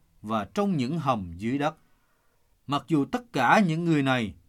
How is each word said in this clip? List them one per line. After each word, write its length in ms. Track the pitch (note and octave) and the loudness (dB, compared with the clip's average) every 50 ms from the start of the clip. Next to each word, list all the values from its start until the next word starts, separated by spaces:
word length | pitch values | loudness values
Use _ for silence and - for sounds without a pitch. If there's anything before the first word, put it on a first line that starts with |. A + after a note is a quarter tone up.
| _ _ _ _ | _ _ _ _
và 240 | - G#2+ A2+ G#2+ G2+ - - | -8 -4 -4 -4 -4 -4 -2
trong 240 | G3+ G3+ G3+ F#3 | -2 0 0 0
những 220 | C#3+ A#2+ B2 E3+ E3 | 0 0 -2 -4 -2
hầm 340 | C3 C#3 B2 G#2+ F#2 E2+ E2+ | -2 -2 -2 -2 -4 -8 -10
dưới 200 | F2 G#2 A#2 C3+ | -6 -4 -4 -2
đất. 180 | C#3 C#3+ D#3 D#3 - _ _ _ _ _ _ _ _ _ _ _ _ _ _ _ _ _ | -2 -2 -4 -4 -6 _ _ _ _ _ _ _ _ _ _ _ _ _ _ _ _ _
Mặc 160 | - C#3+ C#3 - | -6 -6 -6 -2
dù 180 | - D#3+ C#3+ C#3 | 0 0 0 0
tất 280 | C3+ - B3 - _ - | -2 -4 -8 -8 _ -2
cả 260 | C#3+ A#2+ B2 E3 A3 G3+ | 2 4 6 6 6 4
những 180 | E3 D#3 E3 F3 | 2 0 0 2
người 180 | E3+ D#3+ D3 C3+ | 2 2 2 2
này 320 | C3+ C3 B2 A2+ F#2+ - - _ | 2 0 0 -2 -4 -8 -14 _